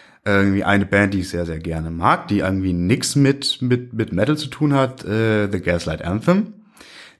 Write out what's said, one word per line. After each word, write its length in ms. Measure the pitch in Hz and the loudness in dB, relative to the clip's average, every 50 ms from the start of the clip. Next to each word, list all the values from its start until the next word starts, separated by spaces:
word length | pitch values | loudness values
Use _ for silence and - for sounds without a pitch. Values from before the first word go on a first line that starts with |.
| - - _ _ - | -20 -20 _ _ -2
irgendwie 380 | 104 101 98 98 101 95 98 - | 2 2 4 4 4 2 2 2
eine 220 | 92 101 98 98 | 2 2 2 2
Band, 280 | 95 98 101 104 98 98 | 2 2 2 2 2 0
die 60 | 95 | -2
ich 80 | 87 - | -4 -4
sehr, 160 | - 85 87 | -4 -4 -4
sehr 140 | 82 80 78 | -4 -6 -6
gerne 320 | 82 82 80 82 82 82 | -6 -4 -4 -4 -4 -6
mag, 360 | 82 82 87 123 165 175 - - | -6 -2 2 2 2 0 0 -2
die 120 | 104 98 | 0 0
irgendwie 340 | 78 95 98 95 95 95 87 | 0 0 0 0 0 0 0
nix 420 | 87 87 90 - - - - - | 0 2 2 0 0 0 -2 2
mit, 460 | 143 139 135 139 139 - - - - | 4 4 4 4 0 -2 -6 -6 -4
mit, 320 | 127 123 123 123 123 - - | 0 0 0 0 -2 -6 -4
mit 180 | 110 110 110 95 | -4 -4 -2 0
Metal 220 | 87 107 139 151 151 | 0 0 0 0 -2
zu 100 | 151 - | -4 -10
tun 260 | - - 151 147 139 | -4 -2 0 2 4
hat, 320 | 135 135 123 127 - - | 2 2 0 -2 -8 -6
äh, 420 | - 104 110 113 110 107 107 104 98 | -4 -2 0 2 2 2 2 0 0
The 120 | 98 90 | -2 -4
Gaslight 420 | 82 85 87 85 - 80 80 - - | -2 0 -2 -2 -2 -4 -6 -6 -4
Anthem. 500 | 85 92 110 - 175 180 202 214 - - - - _ _ - - - - - - - _ _ | -4 -4 -2 2 2 2 2 2 -2 -6 -20 -20 _ _ -20 -20 -20 -20 -20 -20 -20 _ _